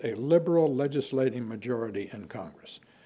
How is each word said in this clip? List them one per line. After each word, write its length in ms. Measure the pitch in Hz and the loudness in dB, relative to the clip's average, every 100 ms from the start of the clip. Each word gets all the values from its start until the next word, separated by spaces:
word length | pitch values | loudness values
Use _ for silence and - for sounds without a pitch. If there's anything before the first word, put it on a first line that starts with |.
a 100 | 117 | -4
liberal 580 | 107 135 170 165 170 160 | -2 4 4 6 4 4
legislating 760 | 131 143 143 135 131 131 123 113 | 2 0 0 0 0 0 0 -6
majority 600 | 110 110 117 113 101 98 | -6 -4 -4 -4 -6 -8
in 160 | 110 98 | -10 -12
Congress. 500 | 113 92 - - - _ _ | -12 -12 -16 -20 -20 _ _